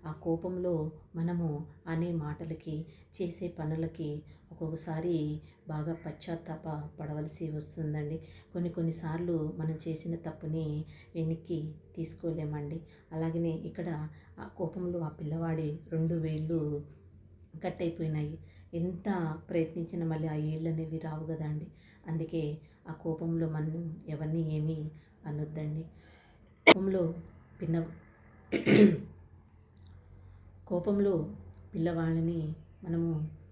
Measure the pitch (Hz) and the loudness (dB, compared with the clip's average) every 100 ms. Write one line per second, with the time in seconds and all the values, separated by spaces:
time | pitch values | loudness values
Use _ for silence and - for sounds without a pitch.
0 | 170 156 170 165 180 180 180 165 156 - | -8 -6 0 0 0 -2 2 2 0 -4
1 | - 170 170 175 165 147 165 - 170 165 | -10 -2 0 2 0 -2 -6 -12 -4 0
2 | 175 165 151 151 160 160 - 151 165 - | 0 0 -2 -6 -6 -6 -4 -6 -6 -12
3 | - - 175 - 175 170 156 160 165 - | -20 -4 -4 -2 -8 -4 -2 0 -2 -2
4 | 156 151 - - - 165 160 156 170 160 | -4 -4 -8 -20 -20 -8 -4 -4 -4 -2
5 | 170 165 151 151 - - - 151 151 165 | 2 2 0 -2 -8 -20 -6 -2 -2 -4
6 | 165 151 - 165 - 160 160 156 151 - | -6 -8 -6 -6 -6 -8 -6 -6 -6 -8
7 | 151 151 151 - 160 151 151 - 156 151 | -6 -4 -6 -6 -4 -4 -6 -4 -2 -2
8 | 147 160 - - - 180 175 170 165 160 | -2 -4 -8 -20 -8 -2 -2 0 0 0
9 | 165 170 175 165 156 160 156 156 170 160 | -2 -2 0 0 0 0 -2 -2 -4 -4
10 | 170 165 160 156 156 160 156 151 160 - | -2 -4 -4 -6 -2 0 0 -2 -4 -12
11 | - 165 160 160 - 165 156 - - - | -10 -2 0 -2 -2 -2 -2 -8 -12 -8
12 | 160 - 170 156 151 151 147 165 - - | -6 -4 -2 -2 -2 -2 -4 -6 -10 -20
13 | - 160 165 165 170 160 - - 175 151 | -8 -2 0 2 0 0 -4 -4 -4 -2
14 | 156 - - - 202 - 165 185 175 175 | -4 -8 -20 -14 -14 -4 -4 -2 -2 -2
15 | 156 - 151 165 165 160 151 156 - 160 | -2 -4 -4 -2 0 0 -2 -4 -4 0
16 | 165 170 160 156 156 165 151 147 - - | 2 2 0 0 0 0 0 -2 -6 -16
17 | - - - - - 160 185 180 175 170 | -20 -20 -20 -20 -16 -6 -6 -2 -2 0
18 | 160 151 147 165 - - - 170 175 170 | 0 0 -2 -4 -14 -20 -8 -2 -2 -2
19 | 208 185 165 156 - 175 160 170 165 175 | 0 0 0 -2 0 2 2 -2 -4 -2
20 | 165 156 160 151 151 156 165 160 160 160 | 0 0 0 0 0 0 0 0 -2 -4
21 | 160 156 160 160 156 151 156 - - - | -4 -4 -4 -2 -2 -2 -4 -14 -20 -16
22 | - 160 160 165 151 151 - - - 160 | -4 -2 0 0 0 -4 -10 -20 -12 -6
23 | 165 160 165 165 165 156 156 160 170 160 | -4 -2 0 2 2 0 0 -2 -4 -8
24 | - 147 156 165 160 151 156 156 156 - | -6 -4 0 2 2 2 2 0 -4 -8
25 | - - 156 147 156 156 151 156 160 - | -20 -14 -6 -4 -2 -2 -2 -2 -6 -12
26 | - - - - - - - 185 190 190 | -20 -20 -20 -20 -20 6 10 12 10 4
27 | 165 170 - - - - 165 165 165 - | 2 0 -10 -18 -20 -6 2 2 2 -6
28 | - - - - - - - 214 208 147 | -18 -20 -20 -20 -2 0 8 12 12 10
29 | - - - - - - - - - - | -4 -14 -20 -20 -20 -20 -20 -20 -20 -20
30 | - - - - - - - 175 190 202 | -20 -20 -20 -20 -20 -20 -2 0 4 4
31 | 202 170 151 - - - - - 165 165 | 6 4 0 -6 -14 -18 -8 0 2 2
32 | 160 165 165 170 156 156 - - 165 165 | 2 4 2 0 -2 -6 -12 -12 -2 0
33 | 165 156 156 - - | 2 0 -2 -6 -18